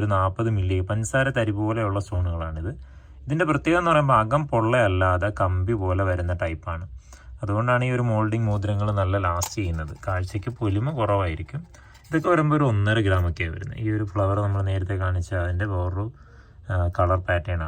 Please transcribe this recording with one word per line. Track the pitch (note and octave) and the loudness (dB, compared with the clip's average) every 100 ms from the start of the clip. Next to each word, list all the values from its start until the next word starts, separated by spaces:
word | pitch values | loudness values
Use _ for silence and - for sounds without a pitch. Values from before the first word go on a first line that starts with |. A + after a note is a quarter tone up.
ഒരു | G#2+ G2 | 2 2
നാൽപത് | F#2+ F#2 A2+ G#2 | 2 0 0 0
മില്ലി, | F#2 F#2 F#2 | 2 0 0
പഞ്ചസാര | G#2+ A2 C3+ C3+ C3 | -2 0 0 0 0
തരി | G#2+ G2+ | 0 0
പോലെയുള്ള | G#2+ A2 G#2+ G2+ G2 | 0 0 0 -2 -2
സ്റ്റോണുകളാണിത്. | F2+ F2 E2+ D#2+ D#2+ E2+ C#3+ - - - - - | -2 -2 -2 -6 -6 -8 -10 -14 -20 -20 -12 -4
ഇതിൻ്റെ | D#3 F3 | 0 2
പ്രത്യേകത | C#3+ D#3+ F3 | 2 2 2
എന്ന് | E3+ | 4
പറയുമ്പോൾ | D3+ C#3+ A#2+ | 4 6 4
അകം | A2 C#3+ D3 | 4 0 2
പൊള്ളയല്ലാതെ | A#2 A2 B2+ G#2+ F#2 F#2 F2+ G2+ - | 0 2 4 4 4 2 2 0 0
കമ്പി | F#2+ F#2 F#2 A2+ | 0 0 0 0
പോലെ | F#2+ F2+ F#2+ | 0 0 0
വരുന്ന | F2 F2 F2 | 0 -2 -2
ടൈപ്പാണ്. | E2+ D#2+ - E2 F2 - - - - - | -4 -6 -8 -10 -10 -16 -20 -20 -20 -8
അതുകൊണ്ടാണ് | G2+ G#2 A#2+ B2 B2+ | -4 0 2 2 2
ഈ | B2+ | 0
ഒരു | A#2+ | 0
മോൾഡിംഗ് | G#2+ G#2+ A2+ A2+ | 2 0 0 0
മോതിരങ്ങൾ | G#2 G#2 G2+ G#2 G2+ | 0 0 0 0 0
നല്ല | F#2 G2 | 2 2
ലാസ്റ്റ് | F2+ F2 - - | 0 -2 -4 -4
ചെയ്യുന്നത്. | F2+ E2 D2+ - | -4 -4 -6 -8
കാഴ്ചയ്ക്ക് | - F#2 F#2 G#2 A#2+ A#2+ | -4 -4 -4 -6 -6 -4
പൊലിമ | G#2 G2 C3 D#3+ | -2 0 0 -2
കുറവായിരിക്കും. | G#2 G2+ F2+ D#2+ - C#3+ E3+ - - - - | 0 0 0 -4 -8 -10 -12 -20 -20 -20 -4
ഇതൊക്കെ | D#3 F3 | 0 2
വരുമ്പോൾ | E3+ D3+ D3+ | 4 4 4
ഒരു | C#3 | 4
ഒന്നര | G#2 G2+ A2+ G2 | 2 2 2 4
ഗ്രാമൊക്കെയാണ് | F#2 F2 D#2+ E2+ E2+ | 2 2 -2 -6 -6
വരുന്നത്. | - - | -10 -6
ഈ | A2 G#2+ | -2 -2
ഒരു | G#2 | -2
ഫ്ലവർ | G#2 G2 G2+ G2+ | 0 0 0 0
നമ്മൾ | G2 F#2+ | 0 0
നേരത്തെ | F#2+ F#2 F#2+ | -2 -2 -2
കാണിച്ച | F#2 F2+ E2+ F#2 | 0 -2 -2 -2
അതിൻ്റെ | F2 F2 G#2 | -2 -2 -2
വേറൊരു, | F#2 F2+ F#2 A2 - - - - - - | -2 -2 -4 -6 -10 -20 -20 -20 -16 -4
ആ, | F2+ F2 F2 | -2 0 2
കളർ | F2+ F#2 F2+ | 2 2 0
പാറ്റേൺ | F2 F2 F2 | -2 -2 -4